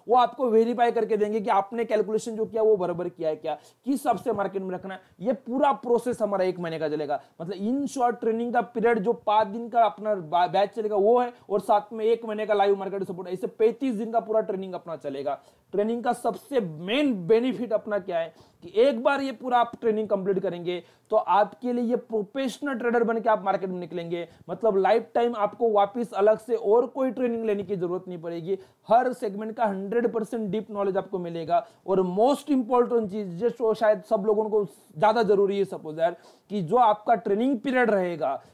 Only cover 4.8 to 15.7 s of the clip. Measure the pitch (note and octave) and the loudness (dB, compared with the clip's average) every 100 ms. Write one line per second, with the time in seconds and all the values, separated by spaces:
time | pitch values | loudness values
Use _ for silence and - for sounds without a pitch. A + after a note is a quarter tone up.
4.8 | F#3+ F#3 _ - G#3 A#3+ A3+ C4+ C#4+ - | -10 -14 _ -8 -4 -4 -2 2 2 2
5.8 | B3 A#3 B3 A#3 G#3 F#3+ F#3 F3 E3+ D#3+ | 2 0 0 -2 -2 0 0 -2 -6 -4
6.8 | D#3 D#3 D3 C#3+ - - D#3+ G3 G#3+ C#4 | -2 -2 -2 -4 -6 -14 -10 -6 -2 -2
7.8 | C#4 C4+ A#3+ A#3+ A3+ A3+ A#3+ A#3+ A#3+ A#3+ | -4 0 0 0 -2 -2 -2 -2 -2 0
8.8 | A#3 A3+ G3 A#3 G#3+ G#3+ G3+ A3+ A#3 A3+ | 2 2 0 -2 0 0 0 -4 -2 2
9.8 | G#3+ G3+ G#3+ G3+ D3+ F3 F3 F#3 G3+ A#3 | 2 0 -4 -4 0 0 2 2 0 -2
10.8 | G#3+ G#3 G#3 B3 A#3+ - - G3+ G3 G#3 | -2 2 4 4 2 -6 -4 -2 2 0
11.8 | G#3 A3 G#3+ A3+ A3+ G#3+ G#3 G#3 G3+ G3 | 0 -2 0 0 -2 -4 0 2 2 2
12.8 | F#3+ G3 F#3 F3 F3+ F#3 - - A3+ A3+ | -2 -6 -6 -8 -8 -6 -6 0 0 2
13.8 | C4+ G#3 A3+ A3+ A3 A3 G#3+ F#3+ F#3+ F3 | -4 -4 -2 -2 0 -2 -2 -6 -8 -10
14.8 | E3+ D#3 D3 C3+ C#3 C3+ _ _ _ | -10 -10 -8 -6 -6 -6 _ _ _